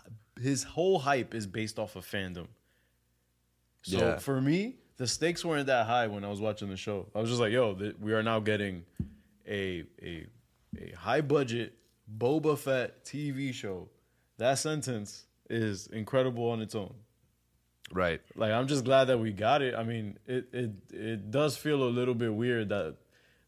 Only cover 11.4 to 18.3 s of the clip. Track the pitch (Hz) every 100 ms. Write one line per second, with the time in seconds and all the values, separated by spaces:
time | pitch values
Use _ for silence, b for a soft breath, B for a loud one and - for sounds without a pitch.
11.4 | 123 117 107 - _ _ - 107 120 156
12.4 | 151 143 135 131 113 - - 139 147 135
13.4 | 135 117 104 92 92 _ _ _ _ -
14.4 | 120 135 156 151 131 113 101 - - _
15.4 | - 113 110 95 - 110 104 135 131 120
16.4 | 117 113 107 110 95 - - _ _ _
17.4 | _ _ _ _ - 90 87 78 -